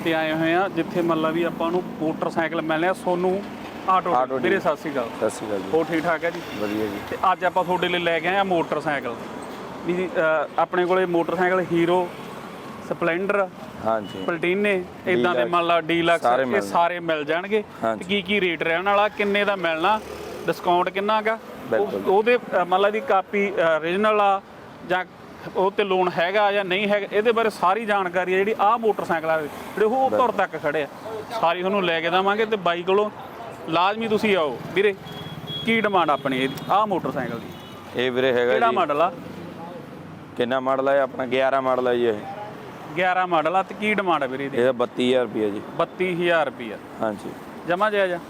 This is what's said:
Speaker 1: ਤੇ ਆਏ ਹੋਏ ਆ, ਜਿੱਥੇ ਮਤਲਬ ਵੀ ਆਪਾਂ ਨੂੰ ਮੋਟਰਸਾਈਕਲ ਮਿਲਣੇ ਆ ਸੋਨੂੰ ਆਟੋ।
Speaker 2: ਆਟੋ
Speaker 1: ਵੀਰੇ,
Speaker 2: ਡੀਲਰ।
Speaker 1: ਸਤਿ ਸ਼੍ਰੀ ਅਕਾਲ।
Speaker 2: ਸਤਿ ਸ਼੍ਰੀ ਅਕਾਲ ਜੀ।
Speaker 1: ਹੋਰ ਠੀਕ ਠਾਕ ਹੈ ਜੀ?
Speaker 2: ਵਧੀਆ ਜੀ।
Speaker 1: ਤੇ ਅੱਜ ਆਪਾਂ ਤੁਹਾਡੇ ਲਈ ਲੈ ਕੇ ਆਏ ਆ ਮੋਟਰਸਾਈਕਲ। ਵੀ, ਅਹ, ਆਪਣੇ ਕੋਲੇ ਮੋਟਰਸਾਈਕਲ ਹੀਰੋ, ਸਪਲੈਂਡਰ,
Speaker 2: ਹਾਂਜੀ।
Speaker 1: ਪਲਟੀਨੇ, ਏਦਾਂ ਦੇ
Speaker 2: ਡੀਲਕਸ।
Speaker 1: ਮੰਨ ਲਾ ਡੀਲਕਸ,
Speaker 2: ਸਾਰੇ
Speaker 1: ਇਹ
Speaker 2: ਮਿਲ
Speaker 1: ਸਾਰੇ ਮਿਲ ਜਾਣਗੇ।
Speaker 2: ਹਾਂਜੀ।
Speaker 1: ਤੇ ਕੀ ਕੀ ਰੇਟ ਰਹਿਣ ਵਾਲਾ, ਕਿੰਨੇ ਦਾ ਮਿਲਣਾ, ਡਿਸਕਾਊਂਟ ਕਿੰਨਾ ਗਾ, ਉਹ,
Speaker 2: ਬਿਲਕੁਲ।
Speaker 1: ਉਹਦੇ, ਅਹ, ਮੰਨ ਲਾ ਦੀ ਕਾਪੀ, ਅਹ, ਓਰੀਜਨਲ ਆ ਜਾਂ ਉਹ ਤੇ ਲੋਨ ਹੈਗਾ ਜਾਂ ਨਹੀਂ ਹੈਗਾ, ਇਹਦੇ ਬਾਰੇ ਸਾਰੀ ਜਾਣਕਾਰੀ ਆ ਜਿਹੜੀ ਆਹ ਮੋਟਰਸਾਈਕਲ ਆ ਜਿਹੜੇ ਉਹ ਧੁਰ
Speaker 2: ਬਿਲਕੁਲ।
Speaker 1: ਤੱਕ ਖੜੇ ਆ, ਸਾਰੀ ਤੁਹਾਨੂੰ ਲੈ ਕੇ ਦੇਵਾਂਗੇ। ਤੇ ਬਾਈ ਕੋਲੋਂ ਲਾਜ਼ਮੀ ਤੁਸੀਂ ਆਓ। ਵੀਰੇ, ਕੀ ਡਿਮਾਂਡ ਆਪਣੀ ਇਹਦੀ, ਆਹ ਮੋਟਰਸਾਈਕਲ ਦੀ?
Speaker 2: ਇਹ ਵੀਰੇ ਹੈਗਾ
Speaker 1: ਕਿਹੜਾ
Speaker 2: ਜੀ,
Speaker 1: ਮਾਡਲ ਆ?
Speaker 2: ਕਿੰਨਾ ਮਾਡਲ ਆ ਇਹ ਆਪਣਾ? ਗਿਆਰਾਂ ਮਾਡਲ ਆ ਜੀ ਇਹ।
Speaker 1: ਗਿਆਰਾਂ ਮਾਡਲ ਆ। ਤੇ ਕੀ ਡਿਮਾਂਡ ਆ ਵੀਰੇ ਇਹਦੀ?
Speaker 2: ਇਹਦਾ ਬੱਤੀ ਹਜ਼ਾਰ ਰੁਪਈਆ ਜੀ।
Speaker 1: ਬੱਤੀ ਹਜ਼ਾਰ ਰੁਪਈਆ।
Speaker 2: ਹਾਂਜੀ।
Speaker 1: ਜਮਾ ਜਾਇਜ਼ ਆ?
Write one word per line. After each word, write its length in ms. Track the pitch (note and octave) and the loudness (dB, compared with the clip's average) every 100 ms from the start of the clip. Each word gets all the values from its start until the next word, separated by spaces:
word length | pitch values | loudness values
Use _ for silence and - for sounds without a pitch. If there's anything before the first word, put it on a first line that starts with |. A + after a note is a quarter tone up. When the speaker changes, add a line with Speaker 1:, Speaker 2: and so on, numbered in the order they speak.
Speaker 1:
ਤੇ 100 | E3 | 2
ਆਏ 200 | D#3+ D#3+ | 0 2
ਹੋਏ 200 | D#3+ E3 | 2 2
ਆ, 140 | E3+ G3 | 2 2
ਜਿੱਥੇ 340 | E3 E3 F3 | 0 -2 0
ਮਤਲਬ 320 | E3+ E3 D#3+ | 0 2 2
ਵੀ 100 | D#3+ | 0
ਆਪਾਂ 280 | E3+ D#3+ E3 | -2 0 -2
ਨੂੰ 120 | F3 | 0
ਮੋਟਰਸਾਈਕਲ 760 | F3 - D#3 D#3+ E3+ D#3+ D#3+ E3 | -4 -4 -4 -2 -2 -2 -2 -2
ਮਿਲਣੇ 260 | D#3 D#3 F3 | 0 0 0
ਆ 60 | |
ਸੋਨੂੰ 480 | F#3 - F3 F#3 F#3+ G3+ - - - - | 0 -2 0 0 -2 -6 -12 -12 -8 2
ਆਟੋ। 240 | F#3 F3+ | 2 4
Speaker 2:
ਆਟੋ 240 | B2 B2+ C3 | 2 2 0
Speaker 1:
ਵੀਰੇ, 120 | F3 | 2
Speaker 2:
ਡੀਲਰ। 120 | F#3+ | 2
Speaker 1:
ਸਤਿ 140 | F3 D3 | 2 -2
ਸ਼੍ਰੀ 160 | E3 | -2
ਅਕਾਲ। 180 | C#3 A#2 - | -4 -4 -2
Speaker 2:
ਸਤਿ 120 | A2 | -2
ਸ਼੍ਰੀ 180 | - A2 | -2 -4
ਅਕਾਲ 120 | G2+ | -4
ਜੀ। 100 | F#2 | 0
Speaker 1:
ਹੋਰ 120 | D#3 D#3+ | 0 2
ਠੀਕ 180 | E3 | 0
ਠਾਕ 200 | E3 D#3+ | 0 0
ਹੈ 60 | E3 | -2
ਜੀ? 120 | E3+ D#3 - | -4 -10 -6
Speaker 2:
ਵਧੀਆ 300 | G#2 G#2+ G#2+ | -4 -2 -2
ਜੀ। 120 | G2+ G#2 | -4 -8
Speaker 1:
ਤੇ 80 | - F#3 | 0 2
ਅੱਜ 140 | F3+ F3+ | 2 2
ਆਪਾਂ 180 | F3+ | 0
ਤੁਹਾਡੇ 240 | F3 F3+ F3+ | 0 0 2
ਲਈ 120 | F3 | 0
ਲੈ 200 | E3+ E3 | 0 0
ਕੇ 80 | E3 | 0
ਆਏ 80 | G3 | 2
ਆ 80 | |
ਮੋਟਰਸਾਈਕਲ। 720 | G3 F3 D3 D#3 D3 C#3+ B2+ A2+ - - - - - - E3+ | 2 2 0 -2 -2 -2 -4 -8 -10 -12 -12 -12 -12 -10 -4
ਵੀ, 220 | F3+ F3+ | -2 0
ਅਹ, 540 | F#3 D#3+ D#3 C#3+ - | 0 2 2 0 0
ਆਪਣੇ 240 | E3 F3+ F3 | 0 2 2
ਕੋਲੇ 200 | F#3 F#3 | 2 4
ਮੋਟਰਸਾਈਕਲ 600 | E3+ E3 E3+ F3+ F#3 E3 | 2 0 2 2 2 2
ਹੀਰੋ, 380 | E3+ E3 F3+ F3 - - - - - - - - | 2 4 2 0 -6 -14 -14 -14 -14 -14 -14 -8
ਸਪਲੈਂਡਰ, 580 | E3 E3+ E3+ G3 G3+ F#3 - - - - | -2 0 0 0 0 0 -6 -16 -6 -2
Speaker 2:
ਹਾਂਜੀ। 380 | A2+ G2 F#2+ | -2 -2 -6
Speaker 1:
ਪਲਟੀਨੇ, 600 | F#2+ E3+ F3 F#3+ G#3 F#3+ F3+ - - | -4 -2 0 0 0 0 -4 -8 -2
ਏਦਾਂ 240 | F3+ F3+ | 0 2
ਦੇ 80 | F3 | 2
Speaker 2:
ਡੀਲਕਸ। 140 | A#2+ | 2
Speaker 1:
ਮੰਨ 120 | F3 E3+ | 2 2
ਲਾ 160 | E3+ | 2
ਡੀਲਕਸ, 400 | D#3+ E3+ E3+ E3 | 2 2 4 4
Speaker 2:
ਸਾਰੇ 200 | B2 B2 | 4 2
Speaker 1:
ਇਹ 60 | C3 | 2
Speaker 2:
ਮਿਲ 140 | G3+ | 0
Speaker 1:
ਸਾਰੇ 380 | G3+ F#3+ E3+ F3 | 0 2 2 0
ਮਿਲ 240 | E3+ D#3 | -2 -2
ਜਾਣਗੇ। 400 | D3 D#3+ G3 G#3+ G#3 - | 0 -2 0 -2 -2 -4
Speaker 2:
ਹਾਂਜੀ। 160 | A2+ A2 | -2 -2
Speaker 1:
ਤੇ 60 | F#3 | -2
ਕੀ 160 | G3+ | -2
ਕੀ 200 | F3+ G#3 | 0 0
ਰੇਟ 220 | F#3 E3 | 0 0
ਰਹਿਣ 200 | E3 E3 | 0 0
ਵਾਲਾ, 260 | G3 G3+ G#3 | 2 4 2
ਕਿੰਨੇ 360 | G#3 G#3 G3+ G3+ | 0 0 2 2
ਦਾ 100 | G3 | 0
ਮਿਲਣਾ, 460 | E3+ D#3+ F3+ G#3+ - - - - - | -2 0 2 0 -2 -12 -12 -8 -4
ਡਿਸਕਾਊਂਟ 420 | E3 F3+ F3 F3+ | -2 2 2 2
ਕਿੰਨਾ 320 | F#3 G3+ A3 | -2 0 2
ਗਾ, 120 | G#3+ | 2
ਉਹ, 60 | A3+ - - - | -4 -8 -14 -2
Speaker 2:
ਬਿਲਕੁਲ। 320 | - G#3 G2 G2 | 0 0 0 2
Speaker 1:
ਉਹਦੇ, 280 | F#3+ A3 B3 | 4 4 2
ਅਹ, 300 | - G3 F3 | 2 0 2
ਮੰਨ 160 | F#3 | 2
ਲਾ 80 | G3+ | 2
ਦੀ 100 | G#3+ | 0
ਕਾਪੀ, 520 | - F#3+ F#3+ G#3 G3+ | 2 0 2 -2 0
ਅਹ, 280 | F#3+ E3 D#3 | 2 2 2
ਓਰੀਜਨਲ 420 | D#3+ F#3 G#3+ G#3+ | 0 0 2 4
ਆ 200 | G3+ G3 - - - - E3 | 4 2 -2 -20 -20 -18 -4
ਜਾਂ 160 | F3+ F3+ - - - - - | -2 -2 -12 -20 -16 -8 0
ਉਹ 160 | F#3+ | 0
ਤੇ 120 | G3 | 2
ਲੋਨ 280 | G3+ F#3 F3+ F3 | 2 2 2 2
ਹੈਗਾ 340 | E3+ G3+ G#3 | 2 4 2
ਜਾਂ 140 | G3+ F#3+ | 2 0
ਨਹੀਂ 220 | F#3 G#3 | 0 2
ਹੈਗਾ, 200 | G#3 G3+ | 0 0
ਇਹਦੇ 200 | G3+ A3 | 0 2
ਬਾਰੇ 180 | A3+ A3+ | 2 2
ਸਾਰੀ 360 | - F3 G3+ A3+ | 2 2 2 2
ਜਾਣਕਾਰੀ 480 | G3+ F#3 F3 F3+ | 0 0 0 2
ਆ 40 | F#3 | 2
ਜਿਹੜੀ 180 | G3 - | 2 2
ਆਹ 180 | G3 A#3+ | 2 4
ਮੋਟਰਸਾਈਕਲ 520 | A3+ G3+ F3 E3 D#3+ | 2 0 0 -2 2
ਆ 120 | D#3+ | 0
ਜਿਹੜੇ 440 | D3 - - - G#3+ | 0 -8 -10 0 2
ਉਹ 240 | C4 C4 | 2 2
ਧੁਰ 220 | - B3 | 2 2
Speaker 2:
ਬਿਲਕੁਲ। 160 | G3 F3+ | 2 -2
Speaker 1:
ਤੱਕ 160 | D#3+ | -2
ਖੜੇ 200 | D3+ D#3 | -2 -2
ਆ, 40 | C#3 - - - - - | -4 -8 -10 -10 -8 0
ਸਾਰੀ 180 | E3+ F3 | 0 2
ਤੁਹਾਨੂੰ 260 | F#3 G3+ F3 | 0 0 2
ਲੈ 160 | E3 | 0
ਕੇ 80 | E3 | 2
ਦੇਵਾਂਗੇ। 360 | F3+ G3 G#3 A3+ | 2 2 0 0
ਤੇ 100 | A3 | 0
ਬਾਈ 280 | F3 E3+ | 0 0
ਕੋਲੋਂ 260 | F3 G3 G#3+ - - - - - - | 2 2 2 -4 -16 -14 -14 -12 -2
ਲਾਜ਼ਮੀ 380 | E3 F#3 A3 A3+ | 2 2 0 0
ਤੁਸੀਂ 300 | G#3 A3 F#3 | 2 2 2
ਆਓ। 200 | D3+ A#2+ - | 2 -2 -4
ਵੀਰੇ, 220 | - G#3 G3 - - - - - - - | 2 2 0 -10 -12 -12 -12 -10 -6 0
ਕੀ 160 | A3+ | 2
ਡਿਮਾਂਡ 280 | G#3 F#3+ D#3 | 4 2 4
ਆਪਣੀ 340 | C#3+ C#3 C3 | 2 0 0
ਇਹਦੀ, 120 | C3+ C3 - | 0 -2 0
ਆਹ 180 | F#3 G#3+ | 2 2
ਮੋਟਰਸਾਈਕਲ 520 | F3 C#3+ C3+ A#2+ A#2+ | 0 -2 -4 -6 -6
ਦੀ? 80 | A2 - - - - - | -10 -14 -16 -16 -8 -2
Speaker 2:
ਇਹ 160 | B2+ | 0
ਵੀਰੇ 220 | B2 C3 | 2 2
ਹੈਗਾ 200 | B2 B2 | 4 4
Speaker 1:
ਕਿਹੜਾ 160 | - A#3 | 4 4
Speaker 2:
ਜੀ, 60 | G#3+ | 2
Speaker 1:
ਮਾਡਲ 260 | E3 D3 | 2 2
ਆ? 100 | F3 - - - - - - - - - - - - - | 2 0 -12 -14 -14 -14 -14 -14 -16 -16 -16 -16 -16 -4
Speaker 2:
ਕਿੰਨਾ 220 | A#2+ C3 | 0 0
ਮਾਡਲ 300 | C3 C3+ C3+ | 0 0 2
ਆ 60 | C#3 | 2
ਇਹ 60 | |
ਆਪਣਾ? 240 | C3+ C3+ B2+ | 2 -2 -2
ਗਿਆਰਾਂ 360 | B2+ C3 C3+ | 2 2 2
ਮਾਡਲ 260 | C3 B2+ B2+ | 2 2 2
ਆ 60 | |
ਜੀ 120 | A#2+ A#2+ | 2 2
ਇਹ। 80 | G#2+ - - - - - - - D3+ | 0 -6 -12 -12 -14 -16 -16 -10 -2
Speaker 1:
ਗਿਆਰਾਂ 300 | F#3 F#3 F#3 | 0 2 2
ਮਾਡਲ 280 | E3 D3+ F#3 | 2 2 2
ਆ। 80 | |
ਤੇ 120 | F#3+ G3 | 0 -2
ਕੀ 140 | G#3+ | 0
ਡਿਮਾਂਡ 300 | G#3 F#3+ D#3 | 2 2 2
ਆ 20 | C3+ | 0
ਵੀਰੇ 200 | C3 C#3 | -4 -4
ਇਹਦੀ? 120 | C3+ | 2
Speaker 2:
ਇਹਦਾ 140 | B2 | 2
ਬੱਤੀ 380 | B2 A#2+ - B2 | 2 -2 0 2
ਹਜ਼ਾਰ 140 | B2+ | 4
ਰੁਪਈਆ 260 | A#2+ A2 G#2+ | 2 0 -2
ਜੀ। 120 | G2+ - C#3+ | -2 -8 -4
Speaker 1:
ਬੱਤੀ 380 | E3 - F#3 | -4 -2 -2
ਹਜ਼ਾਰ 320 | E3+ F3 E3+ C#3+ | 0 2 2 2
ਰੁਪਈਆ। 320 | B2 A#2 F#2+ - - | -4 -10 -10 -14 -4
Speaker 2:
ਹਾਂਜੀ। 280 | A2+ G#2 - - - - D#3 | -4 -4 -8 -12 -16 -14 -2
Speaker 1:
ਜਮਾ 220 | F3 G#3+ | 0 2
ਜਾਇਜ਼ 240 | G#3 F#3+ | 2 0
ਆ? 60 | F3 - | 0 -8